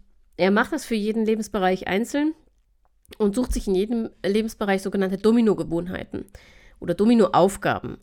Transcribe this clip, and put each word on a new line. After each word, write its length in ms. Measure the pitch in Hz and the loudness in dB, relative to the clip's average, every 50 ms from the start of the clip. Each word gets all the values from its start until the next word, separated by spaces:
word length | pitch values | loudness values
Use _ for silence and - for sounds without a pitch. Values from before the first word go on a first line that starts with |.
| - _ _ _ _ _ _ | -20 _ _ _ _ _ _
er 140 | - 175 190 | 0 2 4
macht 220 | 202 214 247 262 - | 4 2 2 0 -2
das 120 | 285 - | -6 -4
für 100 | - 233 | -4 -4
jeden 320 | 220 202 214 214 226 220 | -2 -2 -2 -2 0 0
Lebensbereich 600 | 208 226 220 214 - - 214 185 185 185 185 185 - | 0 0 -2 -2 -4 -4 -2 0 0 0 -2 -2 -4
einzeln 460 | 175 196 240 247 - 285 294 311 311 - _ _ _ _ _ _ _ _ _ _ _ _ _ - - - | -2 -2 -2 -2 -2 -2 0 -2 -2 -6 _ _ _ _ _ _ _ _ _ _ _ _ _ -16 -4 -2
und 160 | 214 202 202 | -2 0 0
sucht 180 | 226 254 254 - | 0 -2 -2 -4
sich 140 | 339 - | -4 -2
in 80 | - 190 | -2 0
jedem 360 | 180 202 220 240 233 226 233 - _ - | 0 0 0 -2 -4 -4 -6 -8 _ -4
Lebensbereich 560 | - 202 220 220 220 - - 220 202 196 190 | -2 0 0 -2 -4 -6 -4 -2 0 0 0
sogenannte 380 | 196 196 185 196 190 185 190 185 | -2 -2 -2 -2 -2 -2 -2 0
Domino-Gewohnheiten 1040 | - 214 226 240 226 220 185 - 160 - 165 170 175 180 - - - - - - - - - - - - - - - - - _ | 2 4 4 4 4 4 2 0 -2 -4 -4 -6 -4 -6 -8 -10 -10 -10 -12 -12 -12 -14 -20 -20 -20 -20 -20 -20 -20 -20 -20 _
oder 140 | - 165 170 | -6 -4 -2
Domino-Aufgaben, 1040 | - 202 226 247 226 202 - - 139 170 196 190 - - 160 117 90 - 127 - - | 2 4 4 6 6 4 4 6 4 4 4 2 0 -2 -2 -2 -2 -4 -8 -12 -14